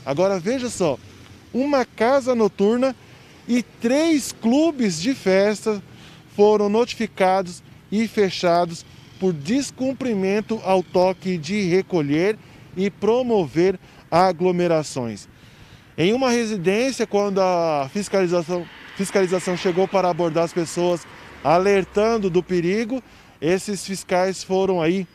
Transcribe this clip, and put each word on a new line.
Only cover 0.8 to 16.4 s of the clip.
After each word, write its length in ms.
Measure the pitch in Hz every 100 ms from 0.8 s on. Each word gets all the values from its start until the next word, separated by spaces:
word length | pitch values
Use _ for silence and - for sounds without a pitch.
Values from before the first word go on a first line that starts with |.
| 170 123 - - - - -
uma 300 | 240 285 277
casa 500 | 233 - 226 277 247
noturna 640 | 240 208 - 202 240 262 247 - - - - -
e 160 | 240
três 720 | - - 233 277 330 302 -
clubes 680 | - 226 269 320 285 220 156
de 140 | 202
festa 640 | 269 196 190 202 208 220 208 - - - - -
foram 340 | - 208 214 208
notificados 920 | 214 247 - 220 - 185 190 180 170 - - -
e 160 | 202 226
fechados 760 | - 196 - 180 170 175 165 - - - -
por 120 | 190
descumprimento 1300 | 156 139 262 269 - 262 254 254 208 190 202 214 226
ao 180 | 180 190
toque 560 | 175 185 185 185 190 180
de 240 | 147 208
recolher 760 | 185 185 185 185 143 151 190 214 - - - 180
e 140 | 196
promover 880 | - 202 240 247 220 151 135 185 185 - - -
aglomerações. 1160 | 165 185 165 180 175 175 160 147 139 120 104 - - - - - - - -
Em 160 | 170
uma 180 | 240 262
residência, 760 | 240